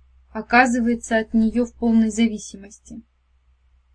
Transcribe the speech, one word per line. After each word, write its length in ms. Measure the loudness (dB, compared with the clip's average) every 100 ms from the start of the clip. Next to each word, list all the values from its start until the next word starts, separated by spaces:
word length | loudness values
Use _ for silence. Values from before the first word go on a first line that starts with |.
| _ _ _
оказывается 880 | -12 0 2 4 2 -2 -2 -2 -2
от 160 | 0
нее 320 | 0 0 0 -4
в 80 |
полной 340 | -4 0 2 2
зависимости. 960 | 2 0 -2 -10 -18 -20 -20 -20 -20 -20 _ _ _ _ _ _ _ _